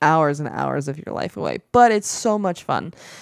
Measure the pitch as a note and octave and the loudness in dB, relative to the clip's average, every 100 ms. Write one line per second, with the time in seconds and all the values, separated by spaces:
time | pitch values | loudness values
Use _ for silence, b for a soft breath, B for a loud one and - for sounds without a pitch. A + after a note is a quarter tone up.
0 | D3+ D#3+ D3+ C#3+ C#3+ - C#3 C3+ C#3+ D3 | 2 4 2 0 -6 -4 -4 -4 -6 -8
1 | - - - - E2 A#1+ _ A#3+ A#3+ G#3 | -8 -8 -8 -6 -6 -6 _ 6 6 4
2 | G3+ - A#3 G#3+ G3 E3+ - C3 E3 - | -2 -4 -2 0 -2 -4 -4 -4 -4 -14
3 | B B | B B